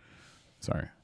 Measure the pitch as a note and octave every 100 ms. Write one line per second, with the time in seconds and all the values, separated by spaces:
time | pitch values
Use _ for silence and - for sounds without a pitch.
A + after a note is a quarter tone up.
0 | - - - - - - - D2+ - -